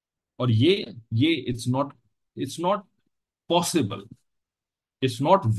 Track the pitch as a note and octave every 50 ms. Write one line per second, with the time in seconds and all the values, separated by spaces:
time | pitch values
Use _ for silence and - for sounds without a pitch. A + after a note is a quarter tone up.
0 | _ _ _ _ _ _ _ - B2 B2 A2+ G#2+ B2+ E3 G3 G3+ - - - A#2
1 | - - A2+ A2+ C#3 D#3+ E3 C#3 B2+ - B2 A#2 A2 B2 B2+ C3 C#3+ C#3+ - _
2 | _ _ _ _ _ _ - - C#3 C3+ - D#3+ E3+ F3+ G#3 G3+ G3+ _ _ _
3 | _ _ _ _ _ _ _ _ _ - E3+ F3 F3 - - E3+ A#2+ G#2 - -
4 | - - - _ _ _ _ _ _ _ _ _ _ _ _ _ _ _ _ -
5 | - B2+ A2 A#2 C3+ D#3 F#3+ F#3+ D#3+ A2+ G#2+